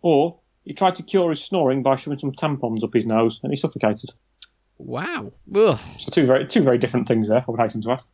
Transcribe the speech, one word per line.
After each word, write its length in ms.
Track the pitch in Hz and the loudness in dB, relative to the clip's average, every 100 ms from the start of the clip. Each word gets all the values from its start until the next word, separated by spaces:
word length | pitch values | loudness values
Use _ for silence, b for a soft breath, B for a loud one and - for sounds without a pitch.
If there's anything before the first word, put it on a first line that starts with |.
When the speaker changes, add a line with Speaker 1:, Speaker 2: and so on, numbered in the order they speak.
Speaker 1:
Or 360 | 175 147 165 170 _ _ | 4 4 2 -4 _ _
he 100 | - | -16
tried 220 | 147 190 180 | 0 0 0
to 80 | |
cure 260 | - 196 170 | -2 0 2
his 140 | 151 | -2
snoring 400 | - 190 143 135 | -4 0 2 2
by 120 | 131 135 | 0 0
shoving 220 | - 139 | -2 -6
some 120 | 143 | -8
tampons 520 | 135 156 139 120 110 | -4 -4 -2 -4 -4
up 100 | 113 | -2
his 120 | 117 110 | -2 0
nose 340 | 113 113 110 | 2 2 0
and 80 | - | -6
he 60 | 143 | -4
suffocated? 540 | - - 107 104 - - _ _ - _ _ _ | -4 -2 -2 -2 -8 -18 _ _ -20 _ _ _
Speaker 2:
Wow. 540 | 131 123 190 339 104 _ - | -10 -8 -8 -8 -10 _ -4
Ugh. 240 | 196 220 127 - - | 2 4 2 -4 -14
Speaker 1:
So 100 | - | -2
two 140 | - 135 | 2 4
very, 200 | 131 - | 4 4
two 140 | 240 | 2
very 160 | 139 120 | 4 4
different 300 | 123 123 113 | 2 -2 0
things 220 | 113 107 | 0 2
there, 140 | 113 127 | 0 0
I 60 | |
would 80 | 117 | -2
hasten 220 | 110 110 | -2 -2
to 80 | 110 | -4
add. 100 | 127 _ | -4 _